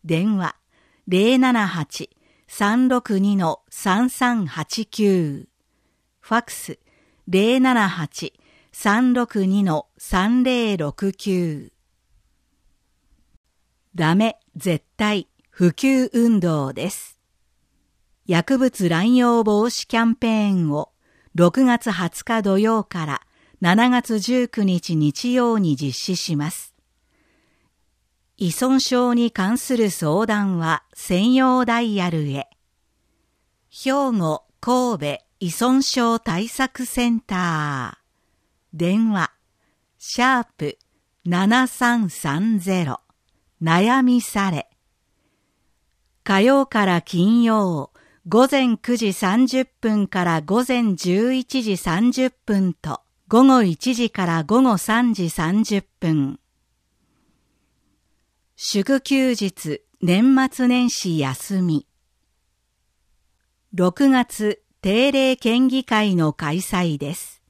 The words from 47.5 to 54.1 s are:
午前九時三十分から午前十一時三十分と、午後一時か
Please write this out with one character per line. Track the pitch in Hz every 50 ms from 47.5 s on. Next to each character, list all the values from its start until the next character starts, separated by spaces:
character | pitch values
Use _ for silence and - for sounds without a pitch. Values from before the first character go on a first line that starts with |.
| 226 214 202 185 170 147 135 - _ _ _ _ _ _ _
午 | 170 208 226 254 269
前 | - 277 262 247 226 -
九 | - - 247
時 | 220 226 202
三 | 180 - 226 214 214 233 262
十 | 240 254 262 254
分 | _ _ _ - 226 214 208 202
か | 185 - 190 180
ら | 175 165 160
午 | 151 147 190 240 254
前 | 247 254 247 233 214 185
十 | 160 - 180 180 196 226 247 262
一 | 262 247 _ - 262
時 | 233 214 190
三 | 175 - 185 160 180 226 247
十 | 247 254 254 254
分 | _ _ _ - 208 196 190 180
と、 | 165 _ - 156 143 - _ _ _ _ _ _
午 | 214 233 262
後 | 269 262 254
一 | 220 185 160 - - 254 254
時 | 226 240
か | 220